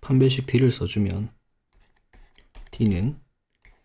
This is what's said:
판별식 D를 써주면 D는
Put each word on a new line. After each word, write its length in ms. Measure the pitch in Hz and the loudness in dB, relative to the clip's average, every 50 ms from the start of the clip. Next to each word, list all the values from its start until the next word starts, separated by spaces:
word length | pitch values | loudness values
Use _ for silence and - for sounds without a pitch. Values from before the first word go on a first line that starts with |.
판별식 460 | - - 139 131 135 131 131 131 131 | -2 2 2 4 4 4 2 0 -4
D를 240 | - - 123 131 123 | -2 0 2 2 2
써주면 640 | 117 - - 90 - 107 104 95 90 95 104 113 - _ _ _ _ _ _ _ _ _ _ _ _ _ _ _ _ - - _ _ _ _ _ _ - - - | 2 0 -4 -4 -2 -2 -2 -2 -2 -4 -6 -8 -10 _ _ _ _ _ _ _ _ _ _ _ _ _ _ _ _ -20 -20 _ _ _ _ _ _ -20 -20 -18
D는 500 | - - 113 107 98 87 98 131 151 - - _ _ _ _ _ _ _ _ - _ _ _ | -4 -2 0 0 2 0 -2 -2 -4 -6 -14 _ _ _ _ _ _ _ _ -20 _ _ _